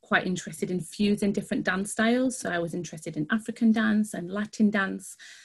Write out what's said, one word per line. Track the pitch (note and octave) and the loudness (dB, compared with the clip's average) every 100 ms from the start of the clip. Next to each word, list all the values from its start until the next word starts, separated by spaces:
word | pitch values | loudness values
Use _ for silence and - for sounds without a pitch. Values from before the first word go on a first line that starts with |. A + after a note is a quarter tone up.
quite | - F#3 F#3 | 0 0 2
interested | F3+ - D#3+ G3 | -2 -4 -6 -2
in | F#3 | -2
fusing | - - G#3 G#3 G3+ | -4 0 2 4 2
different | G3+ - - - | 0 -2 -2 -2
dance | F#3 G3+ | -2 -4
styles. | - A3 B3 C4 B3 | 2 2 4 2 -2
So | - | -2
I | F3 | -2
was | E3+ | -2
interested | F3+ F3 D#3+ E3 D3+ | -4 -6 -10 -8 -4
in | D#3 | 0
African | A3+ A3+ A3+ A3+ | -2 -2 2 4
dance | A3 A3 G#3+ G#3+ | 6 4 2 0
and | - F3 | -4 -6
Latin | G3 G#3 - G#3 | -4 -6 2 4
dance. | G#3 F#3+ F#3+ - - - - | 4 0 -4 -10 -18 -20 -20